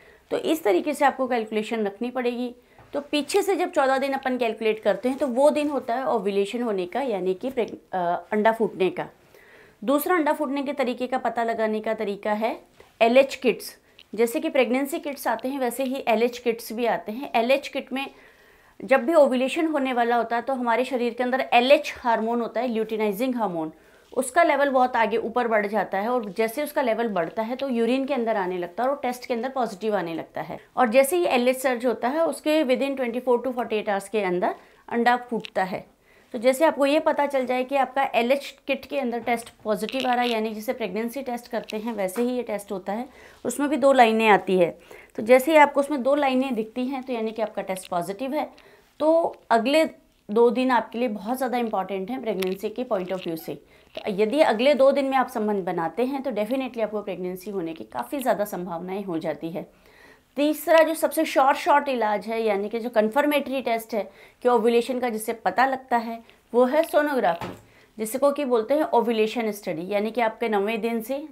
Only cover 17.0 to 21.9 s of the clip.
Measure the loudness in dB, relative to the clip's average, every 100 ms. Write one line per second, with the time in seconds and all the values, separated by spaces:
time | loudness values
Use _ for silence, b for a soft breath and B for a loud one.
17 | -4 -10 -4 0 2 2 0 -8 -8 -8
18 | -8 -12 b b b b b b 2 2
19 | 4 6 6 4 0 0 0 0 0 0
20 | 2 0 0 -2 -2 -2 0 0 0 -2
21 | -2 -2 -2 -2 2 4 6 4 4